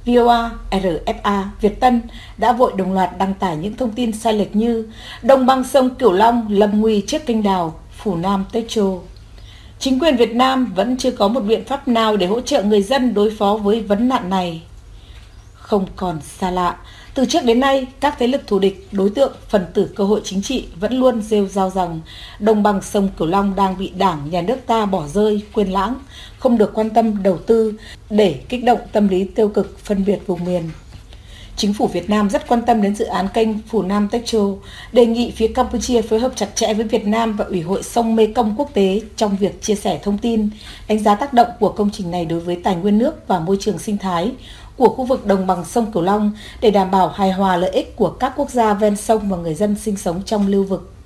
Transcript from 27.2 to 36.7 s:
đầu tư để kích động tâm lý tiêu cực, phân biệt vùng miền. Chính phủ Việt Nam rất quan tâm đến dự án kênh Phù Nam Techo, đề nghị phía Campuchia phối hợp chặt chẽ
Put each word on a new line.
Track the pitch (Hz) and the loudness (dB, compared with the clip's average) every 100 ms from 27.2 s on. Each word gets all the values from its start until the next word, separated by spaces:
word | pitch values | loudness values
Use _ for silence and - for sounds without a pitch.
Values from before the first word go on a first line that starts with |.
đầu | 190 165 | 0 0
tư | - 226 220 214 - - - | 2 2 2 -2 -14 -18 -2
để | 208 202 139 - | 2 2 0 -6
kích | 247 | -2
động | 247 240 - | 2 2 0
tâm | 220 202 | 0 2
lý | 185 | 2
tiêu | 190 - 208 | 0 0 0
cực, | 214 196 - | 0 -4 -6
phân | - 196 | -4 -2
biệt | 196 180 - | 0 -2 -2
vùng | 175 | -4
miền. | 175 180 165 156 - - - - - - - - | -2 -4 -4 -12 -18 -20 -20 -20 -20 -20 -14 -4
Chính | 202 | -2
phủ | 208 240 | -2 -4
Việt | 175 175 | -4 -2
Nam | 208 202 | 0 0
rất | 285 - | -2 0
quan | 240 | 0
tâm | 220 226 | 2 2
đến | 202 | 2
dự | 208 | -2
án | - 185 196 | -4 -4 -2
kênh | 233 226 208 | 0 0 -2
Phù | - 220 | -4 -2
Nam | 180 208 208 | 0 0 0
Techo, | 233 233 220 202 196 - - - | -2 -2 0 0 -4 -12 -18 0
đề | 240 233 | 4 4
nghị | 233 233 | 4 -2
phía | - 220 | 0 0
Campuchia | 220 247 240 - 240 | 0 -2 -2 0 0
phối | 220 220 | 2 0
hợp | 254 262 | 0 -2
chặt | 208 | -6
chẽ | - 214 | -2 -2